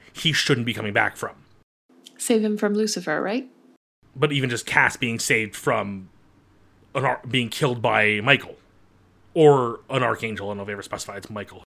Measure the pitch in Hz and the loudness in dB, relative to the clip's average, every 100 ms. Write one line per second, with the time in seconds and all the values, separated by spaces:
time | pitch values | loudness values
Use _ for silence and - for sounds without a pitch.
0 | - - 165 147 - 139 120 110 107 107 | -12 -4 -2 0 0 0 -2 -4 -2 0
1 | 107 - - - _ _ _ _ _ _ | 0 -2 -10 -10 _ _ _ _ _ _
2 | - - - 226 214 208 208 208 214 185 | -20 -8 0 2 2 0 0 0 0 -2
3 | 180 156 185 233 262 _ _ _ _ _ | -4 -2 -2 -4 -6 _ _ _ _ _
4 | _ 131 147 143 123 117 - - 127 - | _ -4 -2 0 -2 -4 0 2 2 2
5 | 120 113 - 120 107 - - 113 101 98 | -4 -4 0 0 0 -4 -2 0 -2 -8
6 | 92 _ _ _ _ _ _ _ _ 135 | -14 _ _ _ _ _ _ _ _ -2
7 | 131 127 131 127 117 - 147 120 117 107 | -2 -2 -2 -2 -2 -2 -2 0 2 2
8 | 107 107 117 139 - - _ _ _ _ | 2 2 2 2 0 -16 _ _ _ _
9 | _ _ _ 170 151 139 123 117 - 131 | _ _ _ 6 8 8 4 -4 -4 0
10 | 120 107 113 104 101 104 98 101 - 101 | 0 0 -4 -6 -6 -6 -8 -10 -8 -10
11 | - 101 - 107 101 95 | -10 -12 -12 -12 -12 -16